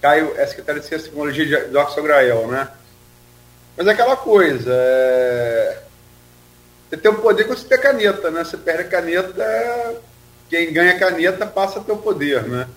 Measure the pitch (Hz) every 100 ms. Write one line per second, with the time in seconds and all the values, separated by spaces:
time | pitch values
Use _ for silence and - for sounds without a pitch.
0 | 143 156 156 - 139 - 139 147 - 160
1 | - 147 147 135 147 143 120 135 143 -
2 | 151 147 127 117 113 127 135 - _ _
3 | _ _ _ _ _ _ _ - 185 214
4 | 240 - - 208 170 131 120 127 127 131
5 | 131 127 127 123 120 117 110 - - _
6 | _ - _ _ _ _ _ _ _ 151
7 | 214 214 220 202 220 247 - 262 277 254
8 | 208 190 170 160 160 185 170 165 170 180
9 | 170 170 185 185 220 220 233 240 233 233
10 | - _ _ _ _ 165 170 160 175 180
11 | 185 170 170 185 202 - 190 190 208 208
12 | 214 160 143 131 110 123 123